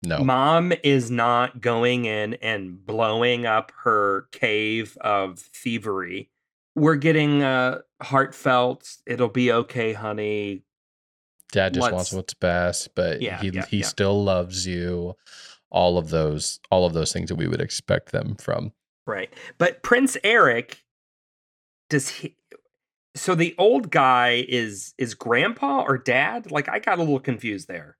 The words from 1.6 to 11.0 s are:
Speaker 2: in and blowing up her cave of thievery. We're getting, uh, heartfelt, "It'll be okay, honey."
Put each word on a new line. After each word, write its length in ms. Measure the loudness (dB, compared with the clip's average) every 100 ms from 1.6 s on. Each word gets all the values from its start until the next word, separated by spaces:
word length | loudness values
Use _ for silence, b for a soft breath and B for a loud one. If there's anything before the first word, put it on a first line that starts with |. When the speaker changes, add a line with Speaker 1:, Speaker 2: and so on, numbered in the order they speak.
| -2 2 2 2 -2
Speaker 2:
in 300 | -2 -4 -4
and 500 | -4 -6 -6 -14 -8
blowing 640 | -2 0 2 2 0 0
up 240 | 0 -2 -6
her 440 | 0 2 2 -2 -6
cave 640 | -4 0 0 0 -2 -6 -6
of 380 | -2 0 -2 -8
thievery. 920 | -20 -10 -6 -4 -4 -6 -6 -10 -12 _ _ _ _ 0
We're 220 | 2 2
getting, 440 | 2 2 4 2
uh, 380 | 2 2 0 -2 -12 _
heartfelt, 840 | 0 2 2 -2 0 2 2 -2 -12 -20 -8
"It'll 200 | -2 0
be 240 | 2 2
okay, 420 | 2 0 -2 -2
honey." 680 | -2 -6 -6 -4 -4 -4 -8 _ _ _ _